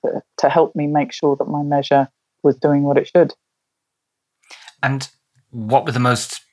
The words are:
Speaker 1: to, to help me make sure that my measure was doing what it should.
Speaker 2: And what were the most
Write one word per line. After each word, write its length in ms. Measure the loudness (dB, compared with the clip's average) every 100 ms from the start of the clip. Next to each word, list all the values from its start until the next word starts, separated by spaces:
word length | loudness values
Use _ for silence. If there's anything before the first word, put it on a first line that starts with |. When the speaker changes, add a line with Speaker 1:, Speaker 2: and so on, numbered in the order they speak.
Speaker 1:
to, 180 | -6 -6 _ -2
to 100 | 0
help 260 | 2 0 -2
me 120 | -2
make 240 | -2 -2
sure 240 | -2 -2 -2
that 120 | -4
my 160 | -4
measure 440 | -2 -2 2 0 0 _ _ _
was 120 | -2 0
doing 280 | 0 2
what 140 | 2 0
it 100 | 2
should. 260 | 2 2 -2 _ _ _ _ _ _ _ _ _ _ _ -20 -20 _
Speaker 2:
And 280 | -4 -4 -8 _ _ _ _
what 360 | -10 0 0 2
were 60 |
the 80 | 0
most 420 | 2 0 -4 -12 _